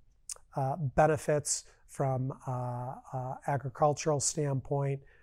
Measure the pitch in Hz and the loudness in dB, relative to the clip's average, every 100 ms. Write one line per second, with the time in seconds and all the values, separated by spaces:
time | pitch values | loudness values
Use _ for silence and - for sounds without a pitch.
0 | - _ - - - - 135 180 139 - | -20 _ -14 -14 -8 -4 -2 0 0 4
1 | 156 151 - 151 147 - - - - - | 6 4 2 0 0 -6 -8 -20 -12 -2
2 | 135 131 131 - - 127 123 123 123 247 | 0 0 -2 -4 -6 -4 -4 -6 -8 -10
3 | - 131 127 - - 143 131 - 151 143 | -10 -8 -6 -6 -2 -2 -2 2 2 4
4 | 160 147 - - 143 135 - 139 139 139 | 2 2 0 0 0 0 0 0 0 -2
5 | - - | -6 -20